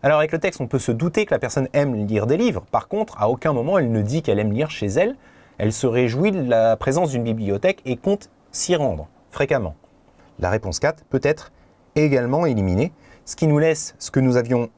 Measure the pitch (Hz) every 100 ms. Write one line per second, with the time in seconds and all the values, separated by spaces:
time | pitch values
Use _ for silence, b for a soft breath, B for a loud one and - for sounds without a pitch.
0 | 139 151 156 165 190 - 123 135 - 113
1 | 170 160 208 123 120 - 131 147 143 113
2 | 104 107 110 156 240 113 - 113 - 196
3 | 220 - 107 127 160 139 131 190 131 110
4 | 104 147 156 104 107 104 151 - 104 104
5 | 202 269 b b b b 107 110 131 117
6 | 127 120 196 190 127 117 113 113 - 139
7 | 175 131 117 113 101 101 180 190 - 123
8 | - 202 - _ _ - - 175 139 82
9 | 73 _ _ - 139 139 92 76 _ _
10 | _ b b - 90 107 98 82 143 156
11 | _ 131 143 156 - b b b b -
12 | 151 139 120 139 175 113 95 90 156 B
13 | B B - - 160 147 160 156 - -
14 | - - 131 123 117 123 117